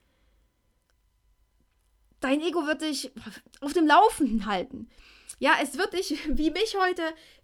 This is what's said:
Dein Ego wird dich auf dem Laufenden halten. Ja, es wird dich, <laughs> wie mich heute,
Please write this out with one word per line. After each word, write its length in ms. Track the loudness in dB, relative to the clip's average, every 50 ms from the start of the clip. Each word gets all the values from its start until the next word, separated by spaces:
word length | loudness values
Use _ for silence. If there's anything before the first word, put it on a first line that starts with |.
| _ _ _ _ _ _ _ _ _ _ _ _ _ _ _ _ _ _ _ _ _ _ _ _ _ _ _ _ _ _ _ _ _ _ _ _ _ _ _ _ _ _ _ _
Dein 200 | -2 0 0 0
Ego 260 | 0 0 -2 -2 -2
wird 160 | -2 -2 -2 -4
dich 300 | -4 -6 -6 -8 -10 -14 -16 -18 -18 -18 -18 -20 _ -16 -10
auf 120 | -8 -4 0
dem 140 | 2 4
Laufenden 600 | 6 8 8 8 6 4 2 0 0 0 0 -2
halten. 440 | -2 -4 -4 -4 -6 -10 -14 -16 -16 _ -20 -20 -20 -20 -20 _ -20 -10 -2
Ja, 140 | 0 2 2 2 0
es 160 | -2 -4 -4
wird 160 | -4 -4 -2
dich, 240 | -4 -4 -4 -6 -6 -4
<laughs> 40 | -2
wie 220 | 0 0 0 0
mich 260 | 0 0 -2 -2 0 0
heute, 240 | 0 0 0 -2 -4 -6 -6 -8 -16 -20 -20 _